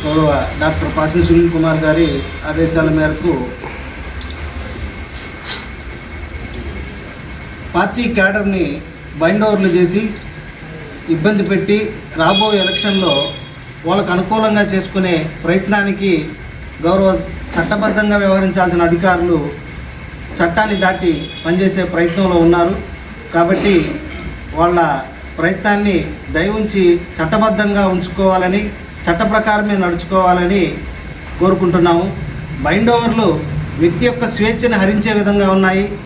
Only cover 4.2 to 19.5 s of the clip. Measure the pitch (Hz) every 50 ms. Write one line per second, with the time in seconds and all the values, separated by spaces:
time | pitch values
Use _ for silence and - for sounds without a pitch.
4.2 | - - - - - - - - - - - - - - - - - - - -
5.2 | - - - - - - - - - - - - - - - - - - - -
6.2 | - - - - - - - - - - - - - - - - - - - -
7.2 | - - - - - - - - - - - 175 196 196 - 240 233 208 - 208
8.2 | 190 190 196 214 196 202 190 185 160 143 139 - - - - - - - - 147
9.2 | 160 175 196 214 214 214 208 190 190 185 165 180 180 170 185 208 226 214 - -
10.2 | - - - - - - - - - - - - - - - - - - 160 156
11.2 | 160 208 214 196 185 - 196 175 - - 202 214 214 - - - - - - 160
12.2 | 160 170 196 208 214 214 208 196 190 196 202 - - 208 196 190 185 160 139 135
13.2 | 123 - - - - - - - - - - - - 165 185 202 196 170 180 185
14.2 | 185 - 220 220 220 220 214 208 202 196 196 190 175 - - 196 185 180 175 160
15.2 | 156 160 - - - 156 180 190 185 196 208 202 196 196 180 165 196 196 175 151
16.2 | 151 - - - - - - - - - - - 156 170 190 196 196 190 180 165
17.2 | - - - - - - - 170 165 - 214 208 208 208 196 208 208 208 208 202
18.2 | 202 196 190 190 190 185 170 190 180 175 175 170 170 170 170 170 180 185 180 170
19.2 | 170 180 170 156 143 147